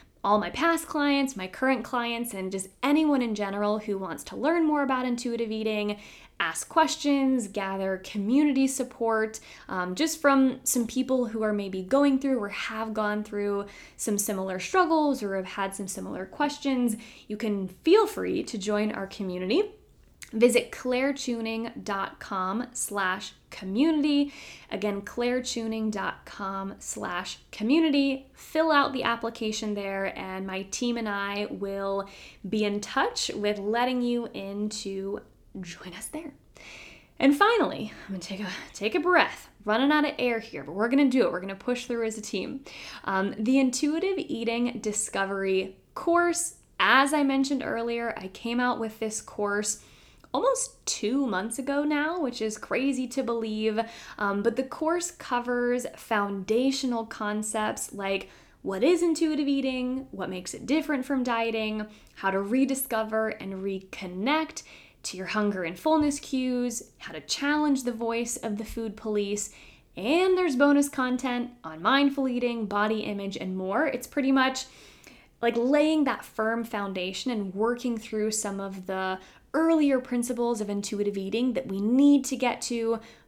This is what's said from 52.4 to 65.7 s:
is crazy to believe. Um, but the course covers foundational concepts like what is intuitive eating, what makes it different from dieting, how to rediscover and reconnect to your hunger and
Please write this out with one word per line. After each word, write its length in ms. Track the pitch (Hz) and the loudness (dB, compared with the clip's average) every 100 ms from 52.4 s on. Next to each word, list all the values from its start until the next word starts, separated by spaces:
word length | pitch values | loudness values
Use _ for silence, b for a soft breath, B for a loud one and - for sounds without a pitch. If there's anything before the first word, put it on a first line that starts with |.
is 160 | 220 214 | -4 -4
crazy 480 | - 240 277 247 247 | -4 0 0 0 -2
to 160 | - | -2
believe. 560 | 233 233 220 214 214 214 220 B B - | -2 -2 -2 0 0 0 -4 B B -4
Um, 240 | 202 202 | 0 2
but 140 | 220 233 | 2 0
the 80 | |
course 480 | 262 - 311 349 339 | -4 -2 0 0 -2
covers 760 | - - 247 240 247 240 247 240 | -10 -4 -4 -2 0 0 0 -4
foundational 1120 | - - 214 202 196 185 220 269 269 262 233 220 | -10 -4 -2 0 -4 0 2 2 2 0 -2 -4
concepts 880 | - 208 214 214 220 214 220 - | -6 -4 -2 -2 -2 -2 -4 -8
like 360 | 202 196 196 - B B B | -6 -2 -2 -4 B B B
what 200 | 185 190 | -6 2
is 180 | 269 349 | 4 6
intuitive 460 | 339 311 320 302 285 | 4 2 2 2 2
eating, 640 | 277 262 254 254 262 262 | 2 0 -2 -2 -4 -8
what 180 | 190 185 | -8 -6
makes 240 | 185 185 | -6 -8
it 140 | - 196 | -8 0
different 380 | 311 311 277 | 0 2 -2
from 180 | 254 269 | 0 0
dieting, 640 | 247 233 226 220 214 214 214 B B - | 0 0 0 0 -2 -4 -8 B B -4
how 160 | 196 | 0
to 80 | 190 | 0
rediscover 880 | 202 254 269 269 - 220 214 220 220 | 2 2 2 0 -2 -2 0 0 -2
and 340 | - 190 190 | -4 -8 -6
reconnect 1040 | 196 190 190 - 190 180 226 311 311 - B B B B | -4 -6 -8 -12 -8 -4 0 0 -2 -8 B B B B
to 120 | - 185 | -12 -8
your 100 | 185 | -4
hunger 360 | 214 208 190 | 0 0 0
and 160 | 165 | -4